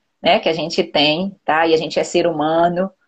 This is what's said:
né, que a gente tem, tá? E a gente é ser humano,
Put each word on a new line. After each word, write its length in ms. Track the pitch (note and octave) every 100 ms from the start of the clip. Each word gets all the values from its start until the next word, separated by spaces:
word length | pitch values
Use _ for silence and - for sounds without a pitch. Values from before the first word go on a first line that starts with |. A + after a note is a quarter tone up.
| _ _
né, 180 | D#3+ F#3+
que 100 | F3+
a 40 |
gente 300 | D#3+ D#3 -
tem, 540 | E3+ D3+ D3 D#3 G3 - -
tá? 200 | D3+ E3+
E 80 |
a 40 | D#3+
gente 200 | D#3 E3
é 40 |
ser 240 | D#3 F3 F3
humano, 640 | D#3 D#3 E3 F3 F3 F#3+ -